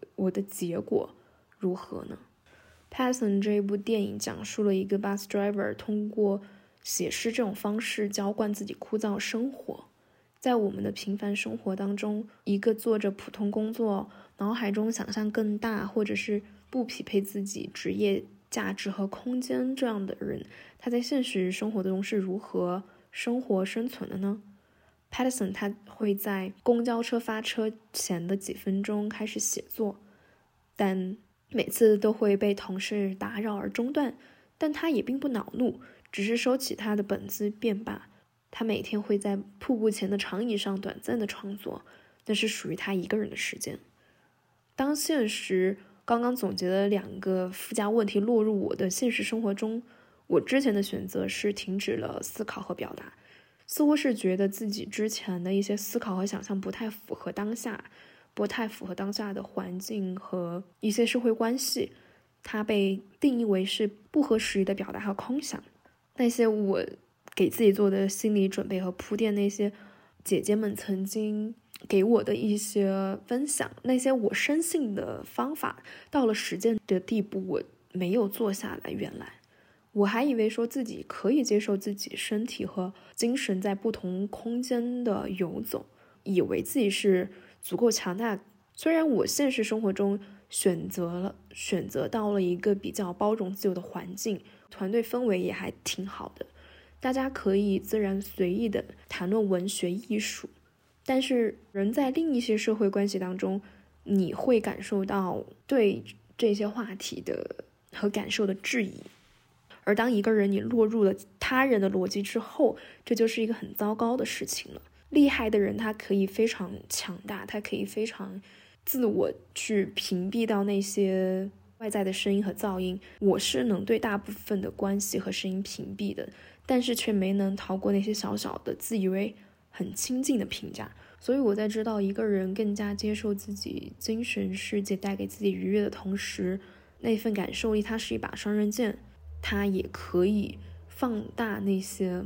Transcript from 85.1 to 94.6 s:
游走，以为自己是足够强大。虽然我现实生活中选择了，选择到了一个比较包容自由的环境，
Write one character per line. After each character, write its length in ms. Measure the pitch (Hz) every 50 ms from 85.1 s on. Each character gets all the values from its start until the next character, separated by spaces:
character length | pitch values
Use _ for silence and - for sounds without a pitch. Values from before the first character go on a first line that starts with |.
| 196 - - -
游 320 | 190 185 190 165 - - 226
走， 240 | - - - - - _ _ - - _ _ _
以 180 | - 196 180 147
为 180 | - 98 -
自 180 | - - - 285
己 120 | 226 202
是 400 | 196 - - 202 185 180 185 - - - - - - _ -
足 140 | - -
够 140 | - 240 233
强 260 | 220 - - 180 180
大。 240 | 196 233 226 202 - - - _ _ _ _ _
虽 180 | - - 320 330
然 160 | 320 320 311
我 180 | 247 185 -
现 240 | - - - 285 269
实 140 | 262 - 214
生 160 | 214 220 220
活 120 | 226 196 190
中 280 | 196 202 202 202 202 - - - - - _
选 380 | - - - 196 175 170 160 185
择 240 | - 190 175 170 170
了， 220 | 180 185 196 - - - - -
选 360 | - - - 208 175 98 98
择 180 | - 131 -
到 260 | 107 - 226 214 208 202
了 100 | 196 185
一 140 | 175 180
个 180 | 175 - 214 202
比 180 | 196 - - -
较 200 | - 202 180 180
包 220 | - 208 208 214
容 180 | 220 202 185 196
自 160 | 196 - 202
由 60 | 185
的 60 | 175
环 340 | 180 - - 175 160 175 180
境， 260 | 202 - 226 202 - - - - -